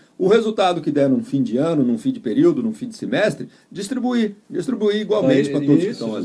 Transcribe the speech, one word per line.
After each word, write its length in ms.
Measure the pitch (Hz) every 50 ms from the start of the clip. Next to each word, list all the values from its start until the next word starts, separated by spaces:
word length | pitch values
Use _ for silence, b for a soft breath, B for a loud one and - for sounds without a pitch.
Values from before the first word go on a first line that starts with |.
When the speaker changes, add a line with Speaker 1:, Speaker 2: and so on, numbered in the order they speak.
| B B B -
Speaker 1:
o 100 | 185 185
resultado 540 | 214 233 220 214 214 - 190 180 180 165
que 100 | 147 165
der 160 | 143 143 139 135
num 160 | 131 120 113
fim 200 | - - 139 127
de 140 | 110 110 123
ano, 260 | 151 165 165 147 127
num 140 | 120 117 113
fim 120 | - 131
de 80 | 127 113
período, 440 | - 117 104 123 165 175 156 127 113
num 100 | 113 110
fim 140 | - - 120
de 80 | -
semestre, 520 | - - 95 117 165 208 214 - - - b b b b b
distribuir, 640 | 143 165 196 - 269 262 226 247 247 240 220 196 202 - _ -
distribuir 520 | - - 165 - 233 202 214 208 202 214
igualmente 480 | 214 175 214 214 180 135 139 135 147 143
Speaker 2:
Daí, 20 |
Speaker 1:
pra 80 | 139 147
todos 140 | 143 143 147 165 180
que 60 | 214
Speaker 2:
isso, 20 |
Speaker 1:
estão 240 | 240 - 117 113 107
ali, 40 | 104 -